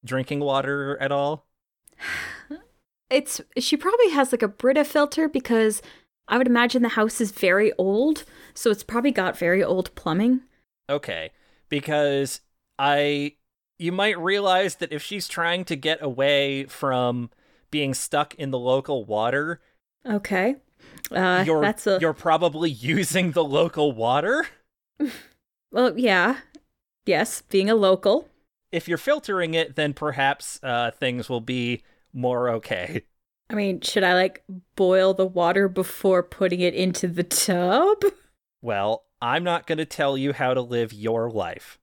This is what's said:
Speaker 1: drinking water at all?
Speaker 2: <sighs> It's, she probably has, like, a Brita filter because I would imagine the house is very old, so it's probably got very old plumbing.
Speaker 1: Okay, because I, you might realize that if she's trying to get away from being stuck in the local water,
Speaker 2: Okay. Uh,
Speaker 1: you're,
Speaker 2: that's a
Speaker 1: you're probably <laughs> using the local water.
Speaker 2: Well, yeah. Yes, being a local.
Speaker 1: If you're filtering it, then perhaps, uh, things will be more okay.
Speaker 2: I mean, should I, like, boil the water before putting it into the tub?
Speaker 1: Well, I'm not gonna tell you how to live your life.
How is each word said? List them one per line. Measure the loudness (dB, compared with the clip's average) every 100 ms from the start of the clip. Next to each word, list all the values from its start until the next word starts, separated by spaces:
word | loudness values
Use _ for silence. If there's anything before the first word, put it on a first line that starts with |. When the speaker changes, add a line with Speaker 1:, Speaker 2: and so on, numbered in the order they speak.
Speaker 1:
drinking | -4 -6 -4 -2
water | 0 0 0 -4 -4 -4
at | -2
all? | 0 -2 -4 _ _ _ _ _ _
Speaker 2:
<sighs> | -10 -8 -10 -14 -16 -18 _ _ _ _ _
It's, | -2 0 -10 -8 -6
she | -2 0
probably | 0 4 4
has, | 4 2
like, | 0
a | -2
Brita | 0 2 2
filter | 2 2 2 2 0
because | -2 0 2 2 -2 -10 -20 _ _ -2
I | 2
would | 4
imagine | 4 4 4
the | 2
house | 2 0 0
is | -4
very | 0 2 4 2 2
old, | 0 2 2 0 -6 -20 -20
so | -4 -2
it's | -2
probably | -2 0 0
got | 0 -2 -2
very | 0 2
old | 2 0 -2 -6
plumbing. | -4 0 2 2 -2 _ _ _ -6
Speaker 1:
Okay, | -6 -4 -8 -10 _ _ _ _
because | -6 -2 0 2 2 -2 -6 _ _ _ -2
I, | 0 2 2 -2 -4 _ _ _ _ _
you | -4
might | 0 0 0
realize | 0 0 2 2 2 -4
that | -8
if | -8
she's | -8 -10 -8
trying | -4 -2 -2
to | -4
get | -4 -2 -2
away | -4 0 2 2 2 -2 -8
from | -6 -2 0 0 -2 -6 _ _ _ _
being | -4 -2
stuck | -4 -2 -2 -2 -6
in | -6
the | -4
local | 0 0 0 -6
water, | -2 -2 0 0 -4 -8 _ _ _ _ -6
Speaker 2:
Okay. | -4 -2 0 0 -2 _ _ -20 -16 -8
Uh, | -2 2 2
Speaker 1:
you're, | 2 2
Speaker 2:
that's | 2 0 0
a | 2
Speaker 1:
you're | 0
probably | 0 0 2 2 0 -2
<laughs> |
using | -2 -2 0 0 0 0
the | 0
local | 2 2 2 2 0
water. | 2 0 2 2 -2 -2 -10 _ _ _ _ -6 -6 -20 _ _ _ _
Speaker 2:
Well, | 0 0 2
yeah. | 2 4 2 0 -8 -20 _ _ _ _ -2
Yes, | 0 0 -6
being | _ 0 2
a |
local. | 4 4 4 4 0 -2 _ _ _ _
Speaker 1:
If | -8 -4
you're | -4
filtering | 0 -2 0 -2 0
it, | -2 -2 -2
then | -4
perhaps, | -2 -6 0 0 -2 -8 -10
uh, | -4 -2 -2
things | -2 -4 -4 -6
will | -6
be | -4 -4 -4 -6 _ _ _
more | -6 -2 0 -2
okay. | -2 -4 -6 -6 -8 _ _ _ _ _
Speaker 2:
I |
mean, | -4 -2 -4
should | -2 0
I, | 2
like, | 4 2 -2 -18 -18 _ 0
boil | 4 6 4
the | 2 0
water | 2 2 2 2
before | 0 -4 0 2 2
putting | 0 -2 -2 2
it | 0
into | 2 -2 0 -4
the | -4
tub? | -2 -2 0 2 2 4 4 4 2 -2 _ _ _ _
Speaker 1:
Well, | -4 0 0 -2 _ _
I'm | -2 0
not | 0 -2 -2
gonna | -4
tell | -4 -2 0 0
you | -2
how | 0 0
to | 0
live | 0 -2 -4
your | -4 -2 -2 -2
life. | -4 -6 -8 -18 -20